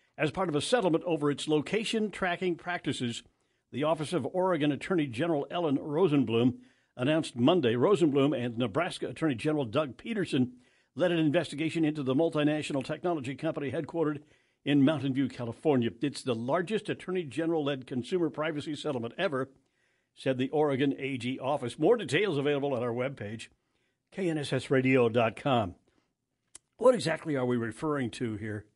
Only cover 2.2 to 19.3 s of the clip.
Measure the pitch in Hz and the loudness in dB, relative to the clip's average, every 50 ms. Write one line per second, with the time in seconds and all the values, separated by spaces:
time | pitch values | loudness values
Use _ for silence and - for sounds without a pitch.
2.2 | 196 180 175 160 190 180 170 147 - 180 175 175 - 156 120 - 127 117 113 - | -4 -2 -2 -2 -2 -2 -2 -4 -4 -8 -8 -6 -4 -4 -4 -4 -4 -6 -6 -6
3.2 | - _ _ _ _ _ _ _ _ _ - 120 147 156 165 151 151 127 175 160 | -12 _ _ _ _ _ _ _ _ _ -6 -2 0 0 0 0 -2 -2 -2 -2
4.2 | 117 - - 185 185 190 180 147 147 147 139 127 - - 190 170 151 139 113 107 | -2 -2 -2 0 0 2 2 2 2 0 0 -2 -2 -2 0 0 0 0 -2 -2
5.2 | 160 170 165 143 143 - - 175 175 151 135 - - 156 147 156 196 165 147 143 | 0 0 0 0 -2 -4 -4 -2 0 0 0 0 -2 -2 0 2 4 4 4 4
6.2 | 127 107 113 113 120 127 123 - - - _ _ _ _ _ - 127 139 156 165 | 4 4 4 4 4 4 2 0 -8 -20 _ _ _ _ _ -4 0 0 0 0
7.2 | 151 - - 120 120 147 180 180 135 113 113 123 131 185 208 139 175 151 131 143 | 0 -2 -2 2 4 4 4 6 4 2 2 4 4 4 4 6 4 4 4 4
8.2 | 135 147 151 120 120 123 113 113 127 113 95 151 170 185 - - - - 123 - | 4 4 2 0 -2 -4 -2 -2 -2 -2 0 -2 -2 -2 -4 -6 -8 -8 -6 -2
9.2 | 160 160 131 110 - 151 151 151 139 110 101 147 160 135 107 - - 226 233 214 | 0 0 0 0 0 -2 0 0 -2 -2 0 -2 -2 -2 -4 -10 -8 -6 -4 -2
10.2 | 175 - - 135 127 123 - - _ _ _ _ _ _ - 127 165 180 175 165 | -2 0 2 2 2 0 -2 -10 _ _ _ _ _ _ -6 -2 0 2 2 2
11.2 | 160 151 139 175 156 - - 139 160 156 - 170 160 147 156 151 139 127 131 139 | 2 2 2 2 0 -2 -4 -4 -4 -2 0 0 0 0 0 0 0 0 2 2
12.2 | 165 165 165 151 147 151 151 151 143 - 160 139 127 - 156 147 - 180 170 156 | 2 2 2 2 2 2 0 0 -2 -4 -4 -4 -4 -4 -6 -4 -2 -2 -2 -2
13.2 | 123 131 139 - 156 160 147 160 143 135 120 165 170 - - 165 156 147 151 143 | -4 -6 -8 -6 -4 -4 -4 -4 -4 -4 -4 -6 -6 -4 -2 -2 0 0 -2 -4
14.2 | - _ _ _ _ _ _ _ - - 143 143 135 139 160 135 123 139 127 135 | -8 _ _ _ _ _ _ _ 0 2 4 6 6 6 4 2 0 -2 0 0
15.2 | 139 123 - - 120 117 113 - - 160 139 127 117 113 - - 143 143 - - | -2 -2 -2 -6 -8 -8 -6 -2 2 2 4 4 2 0 -2 -2 -4 -4 -4 -4
16.2 | - 127 120 113 117 123 143 180 180 165 220 202 - - 135 - - - 180 190 | -4 -4 -4 -2 -2 -2 0 -2 0 -2 -4 -4 -4 -4 -8 -8 -6 -6 -4 -4
17.2 | 170 139 110 143 165 165 170 160 147 139 147 135 123 - 139 123 117 - 185 180 | -4 -4 -4 -4 -2 0 0 0 0 -2 -4 -4 -6 -6 -6 -6 -4 -2 0 0
18.2 | 170 147 117 147 151 165 156 147 131 160 147 139 - 156 139 120 113 117 - - | 0 0 -2 -2 -4 -4 -4 -4 -6 -8 -8 -6 -4 -4 -4 -4 -4 -6 -4 -4
19.2 | 175 196 | -4 -2